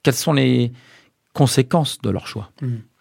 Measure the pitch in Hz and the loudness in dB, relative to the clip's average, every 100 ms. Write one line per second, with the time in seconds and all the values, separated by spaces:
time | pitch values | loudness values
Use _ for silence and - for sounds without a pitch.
0 | 139 127 - 143 131 123 120 123 - - | -2 0 0 2 2 2 0 -6 -20 -20
1 | _ _ _ - 135 - 123 165 143 - | _ _ _ 0 2 4 2 0 -2 -6
2 | 104 95 - 110 95 _ 131 113 - _ | -6 -6 -6 -12 -12 _ -8 -8 -12 _